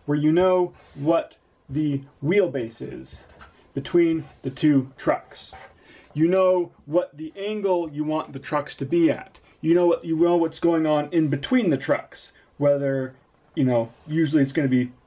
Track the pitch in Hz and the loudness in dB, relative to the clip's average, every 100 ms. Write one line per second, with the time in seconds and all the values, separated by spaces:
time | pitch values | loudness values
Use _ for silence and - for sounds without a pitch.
0 | - 147 151 165 185 185 175 - - - | -4 0 2 4 4 2 0 -6 -20 -6
1 | 143 165 - _ _ _ - 139 151 139 | -2 0 -2 _ _ _ -8 -4 -2 -4
2 | 135 _ 139 202 185 143 113 - - - | -8 _ -2 0 0 -2 -6 -10 -14 -14
3 | - - - - - _ _ - 139 175 | -16 -20 -20 -20 -20 _ _ -10 0 2
4 | 170 160 139 - 139 - 156 139 127 - | 2 0 -6 -12 -12 -2 2 2 0 -6
5 | - 143 - - - - - _ - - | -4 -4 -6 -20 -20 -20 -20 _ -20 -20
6 | - 147 165 185 185 185 170 _ - 160 | -10 0 2 4 4 2 -2 _ -4 -2
7 | - 147 156 - 202 214 196 180 165 147 | -2 -6 -14 -10 -8 -4 -2 -2 -2 -6
8 | 151 156 151 135 - 151 143 - 127 170 | -4 -4 -6 -12 -6 -6 -6 -8 -2 2
9 | 160 - - - _ _ 156 170 175 165 | 2 0 -6 -20 _ _ 0 4 4 2
10 | 170 160 170 175 165 160 170 165 156 151 | -2 0 2 2 0 0 0 2 2 0
11 | 147 170 156 135 - 254 202 135 - 139 | 0 0 0 -2 0 0 2 0 0 -4
12 | - - - _ _ - 143 143 139 135 | -4 -20 -20 _ _ -2 0 2 0 -2
13 | 131 131 _ _ _ - 131 123 117 - | -6 -10 _ _ _ -2 0 2 -2 -8
14 | - 156 156 151 139 160 139 127 123 - | -6 -2 0 2 0 0 0 0 -2 -6